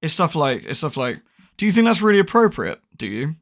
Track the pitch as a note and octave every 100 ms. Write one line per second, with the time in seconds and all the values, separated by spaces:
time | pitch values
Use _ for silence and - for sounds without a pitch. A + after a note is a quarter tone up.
0 | D#3+ - F3 E3 C#3+ B2 - C3 D3+ C#3
1 | B2+ A#2+ _ _ _ _ G#3 G3+ A3+ A3
2 | G#3+ G3+ G3 A#3 A3 - F2+ - _ _
3 | G#2+ G#2 C3+ D#3+